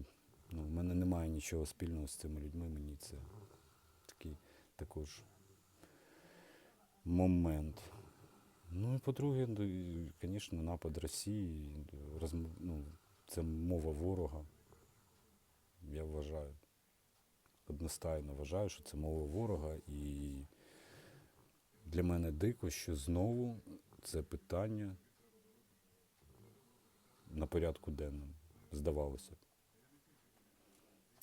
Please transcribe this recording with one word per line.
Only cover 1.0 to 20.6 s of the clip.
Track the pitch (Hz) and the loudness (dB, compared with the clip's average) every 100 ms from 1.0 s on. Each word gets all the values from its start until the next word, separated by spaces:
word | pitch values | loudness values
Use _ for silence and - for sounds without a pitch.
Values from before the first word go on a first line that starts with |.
| 90 87 80 | 6 4 2
нічого | 78 - 85 76 | 0 0 -2 -2
спільного | - 85 82 71 | -2 -2 -2 -4
з | - | -6
цими | 78 78 | -6 -6
людьми, | 73 85 82 | -4 -4 -4
мені | 76 73 73 | -4 -6 -8
це | - 69 71 104 - - - - - - - | -10 -12 -12 -14 -18 -20 -20 -20 -20 -20 -20
такий | - 82 73 - - - - | -10 -10 -10 -14 -20 -20 -10
також | - - 78 - - - - - _ - - - - - - - - - - - - _ 85 | -8 -6 -6 -8 -18 -20 -20 -20 _ -20 -20 -20 -20 -20 -20 -20 -20 -20 -20 -20 -20 _ 4
момент. | 87 90 90 85 78 76 - - - - - - - - - - | 8 8 8 6 4 0 -4 -12 -16 -18 -20 -20 -20 -20 -20 -6
Ну | 87 113 131 | -2 0 2
і | |
по-друге, | 135 127 143 131 123 | 2 2 4 4 2
ну, | 107 | 2
і, | 101 92 90 85 82 - | 2 2 -2 -2 -4 -4
звісно, | 85 101 - 85 | -4 -2 -2 -2
напад | 80 87 80 76 | 0 0 -2 -2
Росії, | 80 - - 104 92 78 73 73 71 73 73 78 | -2 -2 -2 0 0 -2 -6 -8 -10 -10 -8 -4
розм-, | 82 85 80 80 | -2 0 -4 -4
ну, | 90 78 73 - - - - | -4 -4 -6 -12 -20 -20 -6
це | - | -2
мова | 82 80 87 87 78 | 0 2 2 2 2
ворога, | 76 87 92 82 78 76 - - - - - - _ _ _ _ _ _ _ | 2 2 2 0 -4 -10 -16 -20 -20 -20 -20 -20 _ _ _ _ _ _ _
я | 76 73 | -8 -6
вважаю, | 78 76 73 78 71 73 - _ _ _ _ _ _ _ _ _ - | -4 -4 -4 -4 -6 -10 -20 _ _ _ _ _ _ _ _ _ -8
одностайно | 73 80 - 82 78 73 | -4 -4 -2 0 0 -2
вважаю, | 69 73 92 104 | -4 -2 0 0
що | - | -2
це | - 73 | -8 -2
мова | 78 78 73 | 0 0 0
ворога, | 87 113 85 76 78 - | 0 0 0 0 -4 -6
і... | 73 73 71 71 69 71 - | -4 -4 -2 -4 -4 -8 -16